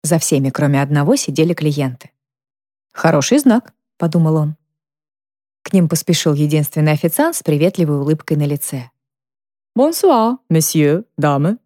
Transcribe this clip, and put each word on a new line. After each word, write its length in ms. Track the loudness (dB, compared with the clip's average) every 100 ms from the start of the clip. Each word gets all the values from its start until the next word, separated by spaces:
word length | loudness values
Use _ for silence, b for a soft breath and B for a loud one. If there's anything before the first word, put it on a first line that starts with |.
За 160 | -2 -2
всеми, 320 | 0 0 -2
кроме 300 | -2 0 0
одного, 360 | 0 0 0 0
сидели 380 | -2 -2 -2
клиенты. 560 | 0 -2 -2 -6 -8 -20 _ _ _ _ _ _ _ _
«Хороший 460 | -2 0 0 2 2
знак», 360 | 4 2 -2 _ _ _
подумал 380 | -2 0 2 2
он. 200 | -2 -6 _ _ _ _ _ _ _ _ _ _
К 100 | -2
ним 160 | 0 2
поспешил 460 | 0 -2 0 0
единственный 580 | 0 0 0 -2 -2 0
официант 440 | 0 -2 0 -2 -2
с 60 |
приветливой 560 | -2 0 0 0 -2 0
улыбкой 380 | -2 -4 -2 -2
на 80 |
лице. 460 | -2 -4 -6 -10 -12 _ _ _ _ _ _ _ _
«Бонсуа, 640 | 0 0 2 2 4 2 -2 _
месье, 560 | 0 0 2 2 0 -4 -2
дамы». 420 | 0 0 0 -4